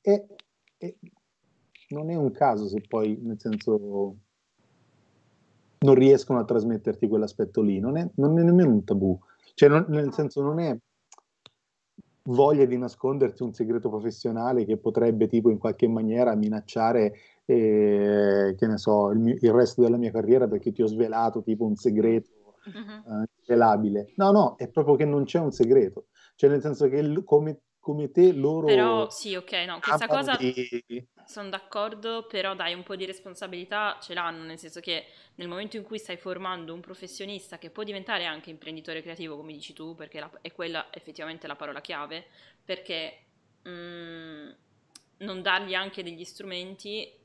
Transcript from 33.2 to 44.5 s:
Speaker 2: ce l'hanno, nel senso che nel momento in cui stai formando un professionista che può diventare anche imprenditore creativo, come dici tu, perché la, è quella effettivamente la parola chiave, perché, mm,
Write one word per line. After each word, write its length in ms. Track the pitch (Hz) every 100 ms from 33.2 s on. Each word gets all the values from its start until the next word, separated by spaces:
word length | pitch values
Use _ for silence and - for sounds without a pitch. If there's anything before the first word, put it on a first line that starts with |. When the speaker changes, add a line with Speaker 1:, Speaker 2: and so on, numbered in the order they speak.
| 190 175 185 180 175 208 208 -
Speaker 2:
ce 120 | -
l'hanno, 280 | 175 170 165
nel 140 | 160 160
senso 220 | 160 175
che 240 | 175 165 - _ _ -
nel 100 | 175
momento 280 | 180 214 220
in 80 |
cui 140 | 196 214
stai 180 | - 175
formando 580 | 190 180 185 180 165
un 60 | 175
professionista 760 | 175 185 180 - 196 196 - 170
che 120 | 165
può 120 | 214
diventare 400 | 208 196 190 196 170
anche 240 | 156 165
imprenditore 500 | 156 160 160 160 160
creativo, 360 | 165 170 160 147
come 160 | 156
dici 200 | 147 -
tu, 220 | 147 160
perché 240 | 160 151 156
la, 100 | 151 -
è 100 | 170
quella 360 | - 170 160 -
effettivamente 540 | 170 - 151 160 160 151
la 80 | 143
parola 240 | 147 143
chiave, 440 | - 156 147 160 - _ _ _
perché, 520 | - 185 185 165 160 - _ _ _ _ 180
mm, 840 | 175 175 170 170 165 160 151 147